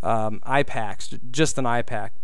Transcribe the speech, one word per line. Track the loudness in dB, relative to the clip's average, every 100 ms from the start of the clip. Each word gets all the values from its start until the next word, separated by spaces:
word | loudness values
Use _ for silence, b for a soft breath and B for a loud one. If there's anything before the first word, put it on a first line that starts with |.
um, | 0 0 0 0 0
iPacks, | 0 0 0 -2 -2 -2
j-, | -2 -2
just | 0 2 2
an | 0
iPac, | 2 0 0 -2 -2